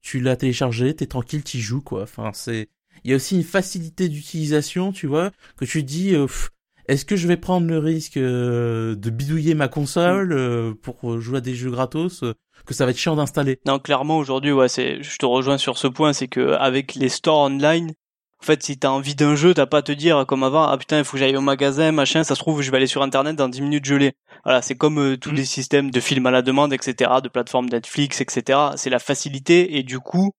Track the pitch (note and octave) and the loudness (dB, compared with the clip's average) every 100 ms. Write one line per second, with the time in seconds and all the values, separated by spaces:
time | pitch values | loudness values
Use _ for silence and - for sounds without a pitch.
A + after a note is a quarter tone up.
0 | - C3+ B2+ B2 C3+ A#2+ C3 A#2 B2+ - | -8 -4 0 0 0 0 -2 0 -2 -2
1 | C3 B2+ A#2+ D3+ - B2+ G#2+ B2+ C#3 G#2 | -6 -6 -6 -8 -6 -8 -4 -6 -6 -10
2 | G#2 - A2 G2+ - A2+ G#2+ _ _ _ | -10 -10 -10 -10 -8 -8 -8 _ _ _
3 | - C3 - F#3+ E3+ G3 F#3 F3+ D#3+ - | 0 0 2 -2 0 -2 -2 -8 -12 -4
4 | F#3 D3 D3+ E3+ D3+ D3+ D3 F3+ F#3+ F#3+ | -4 -4 -8 -6 0 0 0 -4 -4 -4
5 | D3 D3 F#3+ _ - - B2+ D#3+ C3+ D3+ | -4 -2 -2 _ -20 -10 -4 -4 -4 -4
6 | G3 E3+ C#3 - - _ _ _ - C#3 | 0 2 2 -2 -6 _ _ _ -2 -2
7 | - G3+ F3 E3+ F3 F3+ E3 E3 D#3 D#3+ | 0 0 2 0 2 0 2 0 0 -2
8 | D#3 C#3 C3 B2 B2 A#2+ A#2+ A2+ A2+ G#2 | -4 -2 -2 0 0 0 0 -2 -2 -4
9 | G#2+ A2+ C#3 D#3+ D3+ D#3 C3+ - C#3+ - | -4 -4 -2 0 0 2 0 -2 -2 2
10 | F3 G3 F#3+ D3 B2+ A#2+ A2+ G#2+ - A#2+ | 2 2 0 0 0 -2 -4 -6 -12 -10
11 | A#2+ A#2 A2+ C3+ B2 B2 B2+ B2 B2+ D#3 | -6 -6 -4 -6 -4 -6 -6 -4 -4 -2
12 | F3 F3 B2 A2 _ _ - B2+ B2+ B2+ | -6 -4 -8 -8 _ _ -12 0 0 0
13 | - D3+ C#3+ - C#3 C3 - C3+ C3+ C#3 | 0 0 0 0 -2 -2 -2 -2 0 -2
14 | C#3+ D#3 C#3 C3 C#3+ C#3 B2+ - B2+ - | 2 0 0 -2 2 4 4 2 -2 -4
15 | C#3+ - C3 B2 C3 C#3 - B2 C3+ B2+ | -8 -2 2 2 2 0 0 0 -2 2
16 | D3+ C#3 C3 - C3 D3+ C3+ B2+ C3+ C3+ | 2 2 -2 0 2 2 2 0 -4 -2
17 | C3 - - D#3 C#3+ C#3 D3 E3 E3 D#3 | -2 0 2 4 4 2 2 2 -2 -10
18 | _ _ _ _ - D#3 - C#3 C#3+ C3+ | _ _ _ _ 0 0 0 -2 0 0
19 | C#3 C#3+ D3 D3 E3+ D#3 C3+ D3+ C#3+ D3 | -4 0 2 6 4 4 4 2 0 0
20 | D#3+ D3+ C3 C3+ C3 D3 D3+ C#3 - D3+ | 4 4 2 0 2 4 2 0 0 0
21 | C#3+ C3+ C3+ C3+ C#3 C3+ C#3 C#3 D#3+ D#3 | 0 0 0 2 0 2 0 2 2 2
22 | C3+ E3 D#3+ C3+ - D3+ C3+ C3 C3 C#3+ | 2 2 0 -2 0 -2 0 2 2 2
23 | C3+ C3+ C#3+ D#3 C3+ B2 C#3+ D3 C3+ C#3+ | 0 2 0 0 -2 -2 -2 -2 2 2
24 | C#3 - _ - - B2+ - B2 D3+ D3+ | 2 0 _ -10 2 2 2 0 2 2
25 | C#3 C3 - D3 C3 - B2+ C#3+ C#3 B2+ | 0 0 -4 -4 -2 -6 0 2 2 0
26 | - C3+ B2+ B2+ B2+ C3+ D3 C3+ - B2 | 0 2 4 4 4 2 2 0 -4 0
27 | A#2+ B2+ B2+ B2+ A#2+ B2+ B2 A#2+ A2+ - | 2 2 2 -4 -2 -2 0 -4 -4 -2
28 | C#3+ - C3 - A#2 C3+ D3 C#3 C3+ B2+ | -2 -2 -4 -4 2 2 2 -2 -2 -2
29 | - C#3 D3 C#3 C3+ F3 F3+ D3 B2+ B2+ | -2 -4 -4 -8 4 4 4 -2 -4 -8
30 | - F3+ G3 | -4 0 0